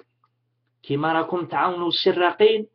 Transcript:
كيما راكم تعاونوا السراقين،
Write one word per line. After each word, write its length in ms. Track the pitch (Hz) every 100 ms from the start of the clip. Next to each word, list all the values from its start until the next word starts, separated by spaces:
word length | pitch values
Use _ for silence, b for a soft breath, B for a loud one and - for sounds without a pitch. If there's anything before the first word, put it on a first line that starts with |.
| - _ _ _ _ _ _ _
كيما 300 | - 143 156
راكم 320 | 165 160 180 160
تعاونوا 420 | 143 175 175 170
السراقين، 800 | - 190 175 175 175 214 220 214